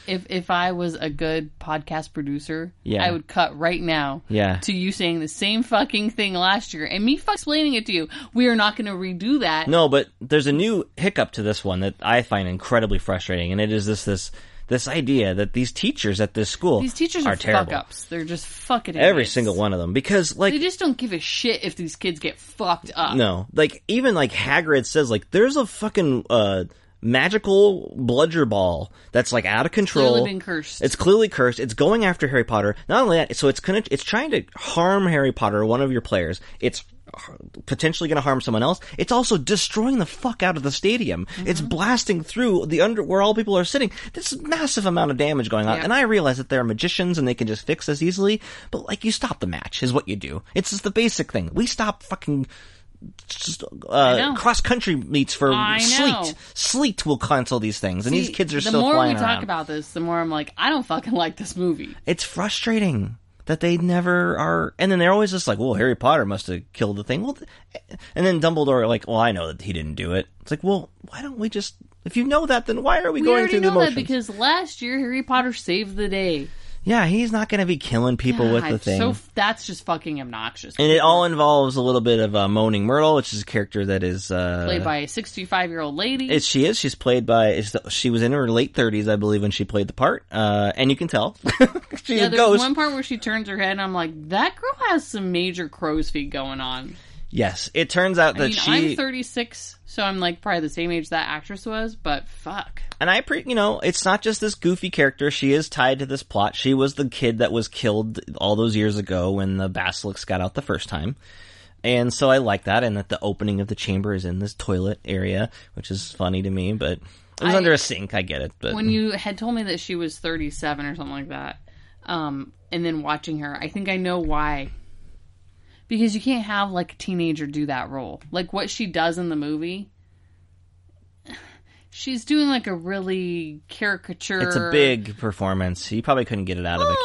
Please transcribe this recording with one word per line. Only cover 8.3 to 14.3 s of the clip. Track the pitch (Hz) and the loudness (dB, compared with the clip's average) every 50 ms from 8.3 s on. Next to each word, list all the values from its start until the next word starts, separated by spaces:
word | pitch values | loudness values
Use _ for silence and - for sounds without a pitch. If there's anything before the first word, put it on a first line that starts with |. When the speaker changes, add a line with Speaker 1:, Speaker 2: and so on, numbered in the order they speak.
| - | 0
Speaker 1:
We | 233 247 247 | 2 4 4
are | 233 | 4
not | 220 208 208 202 | 4 2 2 0
gonna | - 220 202 196 | -2 -6 -6 -6
redo | 180 190 185 180 170 190 233 285 285 | -6 -6 -6 -6 -4 0 0 2 2
that. | 220 170 156 156 160 135 | 2 2 0 0 2 4
Speaker 2:
No, | 160 170 165 143 | 4 6 6 6
but | 135 139 - - _ _ | 6 4 2 0 _ _
there's | 123 135 151 151 135 | -2 2 2 4 4
a | 143 143 | 4 2
new | 151 190 226 220 180 - - _ | 2 2 2 0 0 -2 -4 _
hiccup | - 151 196 - - 113 - | -4 -2 0 0 0 0 0
to | - - | -2 -2
this | 104 104 104 - - | -2 -2 -2 -2 -2
one | 98 92 92 | -4 -2 -2
that | 95 98 - - - | -2 -2 -4 -2 0
I | 101 117 123 | 2 4 2
find | 117 - 117 101 95 90 | 2 2 0 -2 0 -2
incredibly | 90 90 - - 123 117 110 101 98 92 | -4 -6 -2 2 2 2 4 4 2 0
frustrating, | - - 95 90 - - 92 87 87 87 | 2 0 -2 -4 -2 -4 -4 -2 -2 -2
and | 95 101 | 0 0
it | 107 107 | 0 0
is | 110 107 98 107 | 0 0 0 0
this, | 107 98 - | -2 -2 -2
this, | 104 98 90 - - | -2 -2 -2 -4 -8